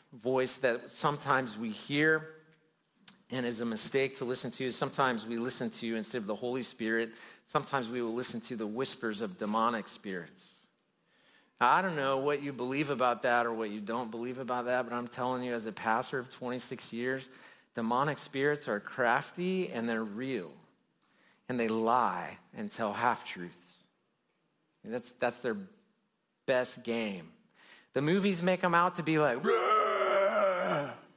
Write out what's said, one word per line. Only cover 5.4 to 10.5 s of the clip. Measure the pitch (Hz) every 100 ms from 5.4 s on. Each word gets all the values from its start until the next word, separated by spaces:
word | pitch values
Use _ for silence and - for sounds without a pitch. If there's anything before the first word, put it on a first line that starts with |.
| 120 - 120
to, | - 117 113
instead | 104 127
of | 101
the | 101
Holy | 123 131
Spirit, | 113 - 110 113 113 - - - _
sometimes | 147 135 139 113
we | 123
will | 117
listen | 117 127 117
to | -
the | 120 104
whispers | 110 131 - 117 104
of | 107 90
demonic | 104 110 113 113 -
spirits. | - 104 92 80 - -